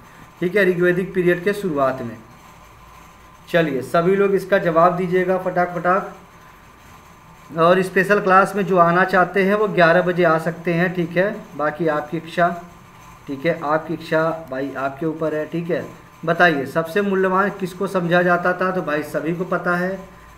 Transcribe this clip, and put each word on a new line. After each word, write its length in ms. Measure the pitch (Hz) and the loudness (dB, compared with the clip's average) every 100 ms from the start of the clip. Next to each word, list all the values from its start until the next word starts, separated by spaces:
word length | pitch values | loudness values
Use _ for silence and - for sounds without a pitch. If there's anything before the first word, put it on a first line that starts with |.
| - - - - | -20 -20 -20 -6
ठीक 160 | 180 202 | -2 2
है, 100 | 185 | 2
ऋग्वैदिक 480 | 175 180 175 190 | 2 2 0 -2
period 300 | 190 175 175 | 0 0 0
के 100 | 202 | -2
शुरुआत 480 | 202 190 143 131 127 | -4 -4 0 -2 -2
में। 160 | 117 113 - - - - - - - - - - - - - | -8 -12 -20 -20 -20 -20 -20 -20 -20 -20 -20 -20 -20 -20 -2
चलिए, 320 | 170 156 131 | 0 0 -2
सभी 340 | 120 175 170 196 | 0 0 2 2
लोग 180 | 196 190 | 2 0
इसका 220 | - 196 | 0 0
जवाब 380 | 170 160 180 175 | 2 4 4 2
दीजिएगा 420 | 180 180 180 185 | 0 0 0 -2
फटाक 380 | 180 175 175 175 | -2 -2 -2 -2
फटाक। 400 | 175 190 - - - - - - - - - - - - - - - 160 | 0 0 -2 -14 -20 -20 -20 -20 -20 -20 -20 -20 -20 -20 -20 -20 -10 2
और 240 | 170 185 | 4 4
special 380 | 185 190 175 208 | 2 0 2 2
class 360 | 185 190 196 208 | 4 4 4 0
में 100 | 175 | 2
जो 120 | 185 | 4
आना 260 | 170 175 | 6 4
चाहते 400 | 185 190 180 202 | 4 2 2 2
हैं 120 | 190 208 | 2 2
वो 120 | 208 | 2
ग्यारह 340 | 170 165 175 | 4 6 4
बजे 220 | 175 175 | 2 2
आ 140 | 170 160 | 2 2
सकते 360 | 170 165 180 | -2 -4 -2
हैं, 200 | 165 180 | 0 0
ठीक 160 | 180 165 | -2 -2
है, 260 | 170 202 214 - 143 | 0 0 -2 -12 -4
बाकी 300 | 151 151 160 | -4 -2 -2
आपकी 300 | 151 151 165 | -2 -4 -8
इच्छा, 320 | - - 175 180 - - - - - - - | -6 0 0 -2 -14 -20 -20 -20 -20 -20 -12
ठीक 180 | 135 165 | -4 -2
है, 140 | - | -2
आपकी 300 | 147 156 156 | -2 -2 -2
इच्छा 300 | 156 - 160 160 - - | -8 -2 0 0 -4 -8
भाई, 220 | 135 139 127 | -8 -6 -4
आपके 280 | 135 135 165 | -6 -4 -6
ऊपर 300 | 156 156 151 | -4 -4 -4
है, 100 | 151 | -6
ठीक 240 | 170 170 | -6 -4
है। 160 | 143 - - - - - | -6 -6 -16 -20 -8 -4
बताइए, 400 | 170 175 143 123 | 2 4 2 -2
सबसे 360 | 165 160 202 | -4 -2 -2
मूल्यवान 480 | 202 190 185 185 196 | 0 0 0 0 -2
किसको 380 | - 180 - 190 | -4 -8 -6 -4
समझा 340 | 190 170 175 | -2 2 2
जाता 320 | 180 175 180 | 2 2 0
था? 180 | 180 185 | 0 -2
तो 100 | 185 | -2
भाई, 220 | 147 151 | -4 -4
सभी 320 | 147 151 147 175 | -4 -6 -4 -4
को 100 | 185 | -4
पता 300 | 175 175 175 | -4 -2 -2
है 160 | 185 190 - - - | -2 -6 -14 -20 -20